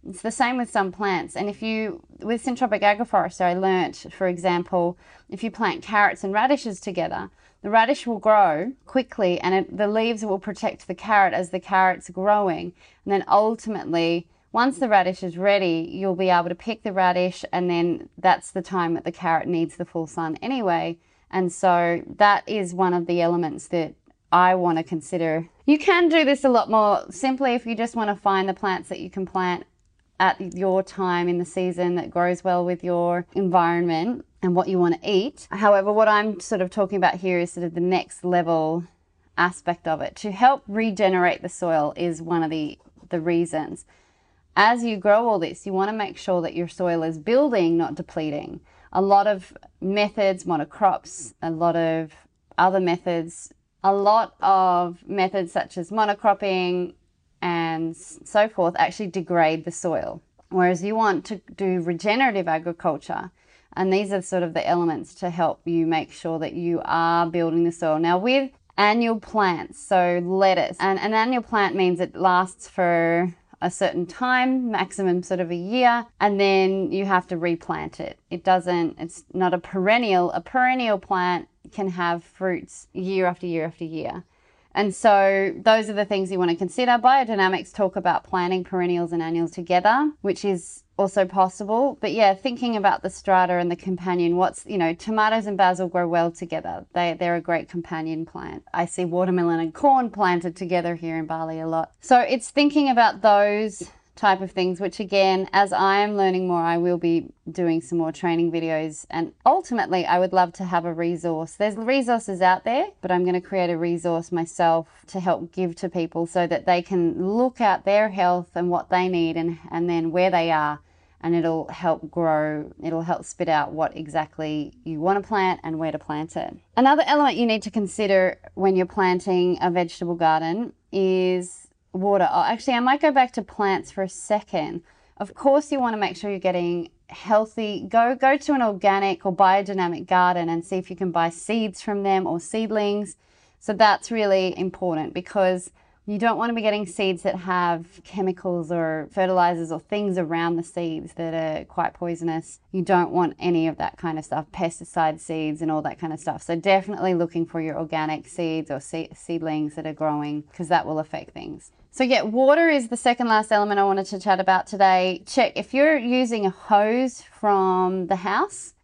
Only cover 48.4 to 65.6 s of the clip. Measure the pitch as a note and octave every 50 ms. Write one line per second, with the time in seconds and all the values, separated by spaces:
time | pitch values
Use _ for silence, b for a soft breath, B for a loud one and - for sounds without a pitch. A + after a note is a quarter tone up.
48.4 | - - - F3 b b b b b b - F#3 F#3+ G3 G3+ G3+ G3+ G#3 G#3 F#3+
49.4 | F3+ - - - - - _ _ - F#3+ G3 G#3 G#3 G3+ - - G3+ G3 F#3+ F#3
50.4 | - F#3 E3+ D3+ C#3+ - - - A3 F#3+ E3 - _ - - - - A#2 _ _
51.4 | - E3 E3 D#3 E3+ E3+ E3 E3+ E3 E3 D#3+ D#3+ D#3+ D3+ - - _ _ _ _
52.4 | _ _ _ - E3+ F#3 F#3 F#3+ F#3 F3 E3+ F3 - F3+ E3+ E3+ D#3+ E3+ - -
53.4 | - - - _ _ _ _ _ - G3 G3 G3+ G3 G3+ G#3+ A3+ A3 - _ _
54.4 | - - G3 F#3 F#3 F#3 F3 F3 F3+ F3 F3 - _ - G3 G3+ F#3 F#3 F#3+ G3
55.4 | F3+ E3+ - F#3 - - - F#3 E3+ E3+ G#3 A3 G#3+ G#3 G3+ G3+ - G#3+ G3 G3
56.4 | G#3 G3 F#3 F#3 F3+ F3+ F3+ F3+ F3+ F3 - _ _ _ _ _ _ _ _ _
57.4 | - F3+ E3+ E3+ E3 E3 E3 D#3+ E3 E3 E3 - - - - - - - - G#3+
58.4 | G#3 A3 G#3+ - F3 E3+ F3+ - E3 D#3+ F3+ - G#3+ F#3 E3 F#3+ E3 - F3+ E3+
59.4 | E3 D#3 D#3+ D#3+ D#3+ F3 E3+ - - F3+ D#3+ G#2+ D#2 - - - _ _ _ _
60.4 | _ _ - F#3 F3+ F3+ F#3 E3 F3+ G3+ A3 A3+ A3 G#3 F#3+ F3+ - - A3 F#3
61.4 | _ - - - G3 F#3+ F#3 F3+ E3 E3+ F3 E3 F#3 G#3 G#3 B3 C4+ C4 G#3 G3
62.4 | F3+ E3+ D#3+ D#3+ D#3+ F3 E3+ _ - F3+ D3+ C#3+ - - E3+ - - F#3 b b
63.4 | b b b b b b b - F#3 F#3+ F#3+ G3 G#3 G3 G3+ F#3+ F3+ - - F#3
64.4 | F3 E3+ D#3+ E3+ - - E3+ F3 E3+ E3+ D#3 - E3 - - - - F3 E3 F3+
65.4 | E3+ D#3 - _